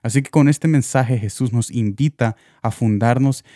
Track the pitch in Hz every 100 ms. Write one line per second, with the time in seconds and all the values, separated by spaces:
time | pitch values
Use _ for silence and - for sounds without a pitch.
0 | 113 117 135 156 143 147 160 151 - 135
1 | 120 123 104 - 127 117 - 120 107 101
2 | 147 - 117 107 _ _ 113 - 113 104
3 | 117 123 139 131 _